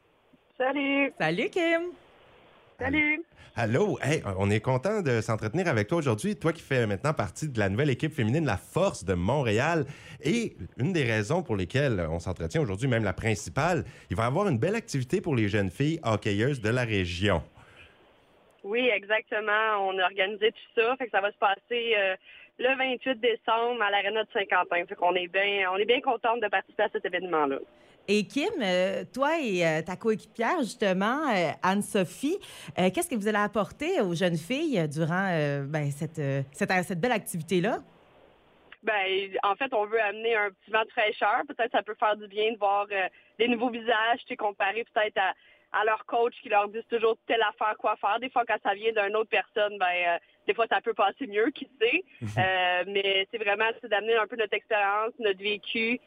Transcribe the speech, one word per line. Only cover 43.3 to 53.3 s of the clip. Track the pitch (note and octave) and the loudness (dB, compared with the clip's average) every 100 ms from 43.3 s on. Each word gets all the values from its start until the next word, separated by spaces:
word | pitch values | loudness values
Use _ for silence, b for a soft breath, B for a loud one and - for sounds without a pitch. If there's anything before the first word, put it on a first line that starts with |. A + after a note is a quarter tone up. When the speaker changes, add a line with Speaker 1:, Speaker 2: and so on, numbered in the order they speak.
| - | 0
Speaker 1:
des | A#3+ | 0
nouveaux | A#3+ B3 | 2 0
visages, | A#3 A3+ A3 A3+ A#3+ | -2 0 2 2 0
tu | - | -2
sais, | A#3+ | -4
comparé | G#3 G3+ G3 G#3+ A#3 | -4 0 -2 -2 -4
peut-être | A3+ G#3+ G#3+ | -2 0 0
à, | F#3+ b b b b G3 | -2 b b b b 0
à | |
leur | A3 G#3+ - | 0 0 0
coach | A#3 A#3+ - | 0 0 -2
qui | - | 0
leur | G#3 G#3 | 2 2
disent | A3+ - | -2 -4
toujours | A#3 A3 A3 - | 0 2 0 0
telle | A3+ | 0
affaire, | G#3+ - G#3+ G#3+ | 0 0 -2 0
quoi | A3+ G#3+ | -2 0
faire. | G#3 A3+ | 0 -2
Des | C4 | -2
fois, | C4 A#3 | -2 0
quand | G#3+ | -2
ça | G#3+ | -2
vient | G3+ A3 | -2 0
d'une | A3 G3+ G#3+ | 0 0 0
autre | A3 | 0
personne, | G3+ - G#3+ G#3 G#3 | -2 -2 -2 -2 0
ben, | F3+ F3+ F3 | 0 2 0
euh, | E3+ b b - | 0 b b -4
des | |
fois, | G#3 A3+ | 0 0
ça | G3 | 0
peut | A#3 | 0
passer | A3 G3+ - B3 | 0 0 0 -4
mieux, | G3+ B3+ | 0 0
qui | - C4+ - | -2 -10 -2
sait. | A3+ E4 B B | 0 0 B B
Speaker 3:
<laughs> | G#2+ C3+ | -4 0
Speaker 1:
Euh, | F#3+ F#3 F3+ F3+ F#3 | 2 2 2 2 0
mais | G3+ G3 G3 F#3+ | 0 2 0 -2